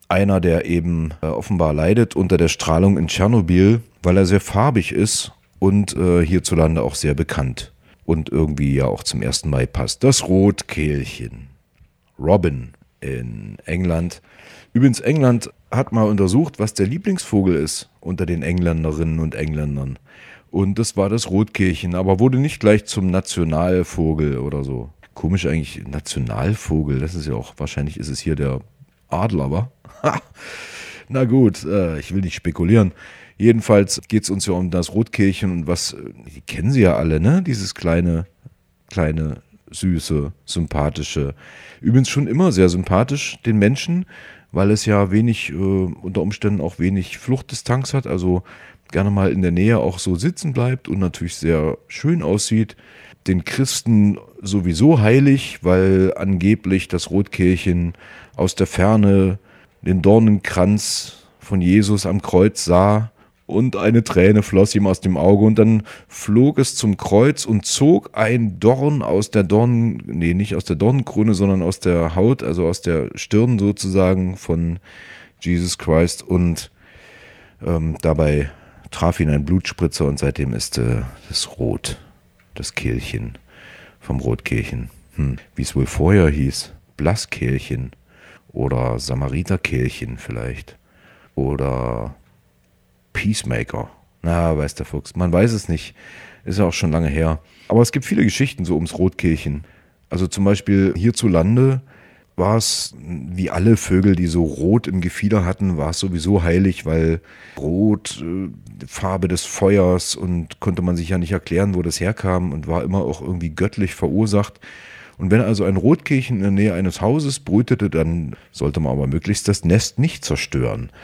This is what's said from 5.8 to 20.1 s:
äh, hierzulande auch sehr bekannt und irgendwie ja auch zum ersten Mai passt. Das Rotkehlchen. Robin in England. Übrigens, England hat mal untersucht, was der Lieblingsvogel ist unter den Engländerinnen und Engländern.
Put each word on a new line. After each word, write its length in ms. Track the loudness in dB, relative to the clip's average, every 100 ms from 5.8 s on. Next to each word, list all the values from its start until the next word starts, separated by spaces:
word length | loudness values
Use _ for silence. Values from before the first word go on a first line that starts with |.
| 0 0
äh, 300 | 2 4 4
hierzulande 560 | 0 2 2 2 2
auch 140 | -2 -2
sehr 180 | -2
bekannt 580 | -2 -2 -4 -4 -6 -14 _ _ _
und 240 | -4 -4 -2
irgendwie 460 | 0 0 0 0
ja 120 | 0 0
auch 180 | -2
zum 180 | -6 -6
ersten 280 | -4 -4 -2
Mai 160 | -2 -2
passt. 360 | -4 -6 0
Das 240 | 2 2 2
Rotkehlchen. 1200 | 4 4 2 -6 -4 -2 -2 -6 -10 -14 -14 -20 _ _ _ _ _ _ -4
Robin 540 | 2 2 2 -2 -10 -18 _ -14
in 560 | -10 -8 -10 -12 -14 -14
England. 560 | -6 -2 0 0 -2 -8 _ -20 -20 -20 _
Übrigens, 280 | 2 2 2
England 500 | 0 2 4 2 -2 -16 -6
hat 220 | -4 0
mal 120 | 2
untersucht, 540 | 2 4 2 2 0 -2
was 160 | -4
der 120 | -2 -2
Lieblingsvogel 680 | -2 -2 -4 0 0 2
ist 340 | 0 -2 -6 -12 _
unter 260 | -8 -4 -4
den 160 | -4
Engländerinnen 800 | -2 0 0 0 -2 -2 -2 -2
und 140 | -4
Engländern. 640 | -4 -4 -4 -4 -6 -8 -10 _